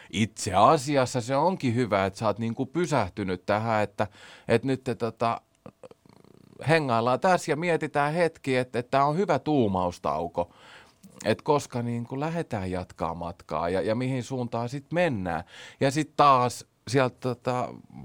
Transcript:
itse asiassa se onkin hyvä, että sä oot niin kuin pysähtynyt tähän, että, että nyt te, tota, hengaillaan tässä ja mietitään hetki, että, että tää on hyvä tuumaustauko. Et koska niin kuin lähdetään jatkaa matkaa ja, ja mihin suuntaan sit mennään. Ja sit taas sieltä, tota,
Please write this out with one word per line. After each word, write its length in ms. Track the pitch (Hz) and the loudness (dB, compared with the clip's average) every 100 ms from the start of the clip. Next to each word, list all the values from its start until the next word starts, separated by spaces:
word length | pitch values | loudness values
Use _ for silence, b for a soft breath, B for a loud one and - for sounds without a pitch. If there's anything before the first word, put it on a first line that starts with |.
| B | B
itse 440 | 95 113 - - 95 | -2 0 -2 0 6
asiassa 640 | 120 156 131 143 127 127 | 6 6 2 0 2 -2
se 140 | 113 135 | -2 0
onkin 400 | 170 190 131 113 | 0 0 0 0
hyvä, 300 | 113 98 98 | 2 2 0
että 140 | - | 0
sä 60 | 110 | -2
oot 120 | 101 | -2
niin 160 | 113 113 | -4 -4
kuin 140 | 127 | -4
pysähtynyt 760 | 165 165 139 98 - 95 90 - | -4 0 0 0 -4 -6 -4 0
tähän, 380 | 104 113 107 | 0 2 0
että, 240 | 104 - 107 B B B - | 0 -2 -6 B B B 0
että 200 | 113 131 | 0 0
nyt 160 | 131 | -4
te, 120 | 131 110 | -4 -4
tota, 460 | 113 - 117 - - _ - _ - - - - _ - _ - 135 | -6 -2 -4 -4 -10 _ -20 _ -20 -20 -20 -20 _ -20 _ -8 2
hengaillaan 520 | 160 135 117 120 127 | 2 4 2 2 2
tässä 320 | 185 175 - | 2 2 0
ja 40 | 147 | -2
mietitään 580 | 175 160 156 147 147 | 0 -2 0 0 0
hetki, 440 | 170 165 - 139 127 | 0 0 -2 -2 -2
että, 220 | 127 120 | 0 -6
että 100 | 123 | 0
tää 140 | 139 143 | 2 2
on 120 | 156 | 0
hyvä 220 | 202 139 | 0 0
tuumaustauko. 1120 | 156 147 110 95 90 - 80 73 85 - 85 B B B B B - - - | 2 2 2 2 -2 -2 -4 -2 -4 -4 -6 B B B B B -20 -4 -2
Et 160 | 110 | 0
koska 400 | - 147 - 123 | 0 0 0 -6
niin 240 | 120 117 117 | -4 -6 -6
kuin 140 | 131 | -6
lähdetään 520 | 156 170 160 107 92 | -4 -4 -4 -4 -4
jatkaa 420 | 90 90 - 82 | -4 -6 -6 -6
matkaa 560 | 85 85 - - 76 85 | -4 -8 -10 -6 -2 0
ja, 120 | 95 | 0
ja 140 | 95 113 | 0 -2
mihin 280 | 127 131 | -2 -4
suuntaan 460 | 117 131 120 117 120 | -4 -6 -4 -4 -6
sit 160 | 139 - | -8 -4
mennään. 520 | 165 175 110 90 82 - B B B | 0 0 0 -2 -4 -6 B B B
Ja 120 | 131 | 0
sit 220 | 139 147 - | 0 -2 4
taas 480 | 147 131 123 - - _ - | 6 6 4 -2 -14 _ -2
sieltä, 280 | 135 127 - | 2 2 0
tota, 540 | 127 120 127 123 78 62 - 65 | -6 -4 -4 -4 -6 -10 -20 -20